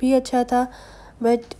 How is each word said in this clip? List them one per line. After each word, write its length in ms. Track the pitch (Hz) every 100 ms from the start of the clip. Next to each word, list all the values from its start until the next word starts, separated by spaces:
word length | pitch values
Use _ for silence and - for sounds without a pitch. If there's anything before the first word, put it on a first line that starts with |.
भी 120 | 254
अच्छा 300 | 262 262 247
था, 220 | 247 247 254 - - - - -
but 320 | 233 240 -